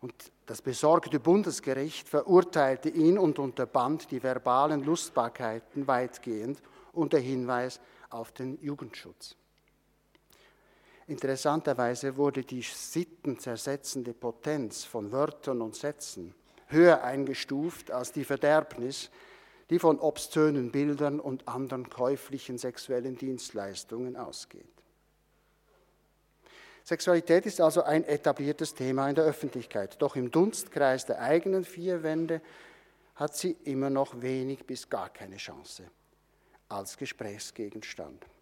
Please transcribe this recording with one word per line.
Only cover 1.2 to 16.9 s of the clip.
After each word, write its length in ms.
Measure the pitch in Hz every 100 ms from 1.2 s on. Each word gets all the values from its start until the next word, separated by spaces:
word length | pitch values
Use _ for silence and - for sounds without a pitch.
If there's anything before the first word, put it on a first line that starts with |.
Bundesgericht 880 | 123 190 185 143 - 131 147 - -
verurteilte 800 | 151 143 180 175 170 135 131 160
ihn 300 | 165 160 190
und 200 | 160 143
unterband 720 | 139 123 127 139 123 156 -
die 120 | 131
verbalen 600 | 131 127 123 127 135 151
Lustbarkeiten 1040 | 139 165 - - 117 - 120 113 - - 135
weitgehend 760 | 123 127 - - 110 113 143 - - -
unter 260 | - 147 156
Hinweis 600 | 127 131 123 123 127 - - - -
auf 220 | 117 113
den 280 | - 131 135
Jugendschutz. 760 | 147 143 127 - 87 87 - - _ _ _ _ _ _ _ _ _ _ _ _ _ _ _ _ -
Interessanterweise 1080 | 139 135 135 151 151 156 127 120 123 139 131
wurde 260 | 143 135
die 160 | 127 127
sittenzersetzende 1500 | 113 - - 160 170 - 147 123 - 113 - 139 - 139 120
Potenz 720 | 117 120 - - 151 117 -
von 260 | - 120 104
Wörtern 520 | 123 151 151 - 127
und 120 | 113
Sätzen 600 | 107 143 151 - - 87 - _ - _
höher 360 | 151 175